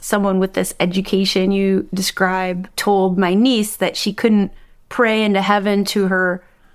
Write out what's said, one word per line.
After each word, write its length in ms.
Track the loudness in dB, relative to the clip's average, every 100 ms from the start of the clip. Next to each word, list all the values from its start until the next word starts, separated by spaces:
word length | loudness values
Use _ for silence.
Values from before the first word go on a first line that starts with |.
someone 380 | -4 0 2 0
with 140 | 0
this 200 | -2 -4 -2
education 720 | -2 -2 -2 0 0 0 0
you 360 | 2 0 0 -2
describe 760 | -6 -6 -2 -2 -2 -4 -6 -8 -4
told 420 | 0 2 2 2
my 160 | 2
niece 440 | 2 2 2 -2 -2
that 180 | -4 -2
she 160 | -6
couldn't 400 | -2 2 2 0 -4 -20 -20 _
pray 340 | -2 0 2
into 180 | 2 0
heaven 440 | 2 0 2 0 0
to 220 | 0 0
her 340 | 2 0 -2 -8 _ _